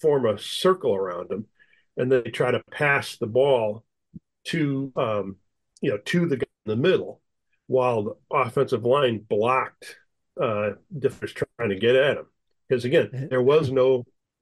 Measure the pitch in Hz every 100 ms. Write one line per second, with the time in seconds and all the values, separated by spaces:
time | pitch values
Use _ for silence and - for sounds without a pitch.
0 | 156 139 117 101 - - 180 190 131 95
1 | 95 87 87 98 - _ _ _ _ -
2 | 127 131 135 - 127 117 - - 147 139
3 | - - 107 123 143 127 107 110 _ _
4 | _ - _ _ - 170 143 135 135 156
5 | 120 104 95 95 _ _ _ - - 104
6 | - 175 170 123 - _ 107 110 175 147
7 | 92 - _ _ _ _ - 127 123 117
8 | 104 - - 147 123 139 131 117 117 139
9 | 127 110 - 104 117 131 110 _ - -
10 | _ _ _ - 131 104 104 - - 151
11 | 131 - - - - - 113 95 117 131
12 | 139 - - _ _ _ - 127 123 160
13 | 120 131 135 127 123 156 135 131 131 127
14 | 123 _ _ _